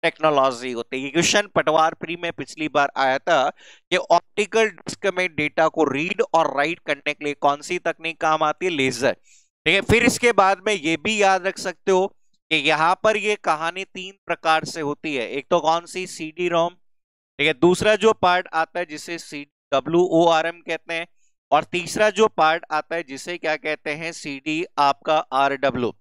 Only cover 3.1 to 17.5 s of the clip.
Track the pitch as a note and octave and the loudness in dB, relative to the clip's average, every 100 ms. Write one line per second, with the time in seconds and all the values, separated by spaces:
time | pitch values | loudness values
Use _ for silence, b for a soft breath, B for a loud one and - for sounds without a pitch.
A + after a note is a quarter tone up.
3.1 | C3+ - D#3+ C3+ - B B _ F3+ - | 0 2 2 2 -4 B B _ -4 2
4.1 | E3+ - - G#3 A3 A3 E3 - - G3 | 0 0 -4 -2 2 0 -2 -12 -4 -4
5.1 | F3+ F3+ D3+ D3+ - D#3+ - D3+ B2+ E3+ | -2 -4 -2 -4 2 0 2 0 0 -4
6.1 | F#3+ - E3 D3+ C3+ D3 F3 - C#3+ D3+ | -2 0 2 2 0 -2 -4 -4 -4 -4
7.1 | D3 D3 C#3+ C#3+ C#3+ D3 F3+ F3 D#3+ D#3+ | -6 -6 0 0 0 -4 -6 -4 -6 -8
8.1 | E3 D#3+ D#3 D#3 D3+ F3+ D#3+ C3 B2 B2+ | -4 0 2 0 -2 -4 0 -2 0 -2
9.1 | G#2 _ - _ _ - F#3+ F#3+ A3 A#3+ | -2 _ -20 _ _ 0 0 2 2 2
10.1 | A#3+ A#3+ G3+ F#3+ G3 F#3+ G#3 D3 E3 D#3 | 2 0 4 2 2 0 -2 -2 -2 -2
11.1 | G#3+ G3 F#3+ F#3 F#3+ F#3+ F3 - F#3+ G3 | 2 2 2 -2 -6 -10 -8 0 0 0
12.1 | _ _ _ _ D#3 C#3+ D3+ D#3+ F3+ G#3+ | _ _ _ _ -2 2 2 2 2 0
13.1 | G#3+ G#3 G#3 - D#3 E3 F3 G3 F3+ F3+ | 0 -2 -4 -2 -2 -2 -8 -12 -12 -14
14.1 | G3 - E3 E3 D#3+ D#3 E3+ D3 D3 D#3+ | -16 -8 -4 0 0 0 -8 -6 -6 -6
15.1 | C#3+ G#2+ C3 - F3 D3+ E3 E3+ F#3 F#3 | -4 -4 -6 0 0 2 0 -2 -10 -10
16.1 | - D#3+ D#3 F3 E3+ E3+ F3 _ _ _ | -10 -12 -6 -2 0 0 -4 _ _ _
17.1 | _ _ - C#3+ | _ _ -2 -2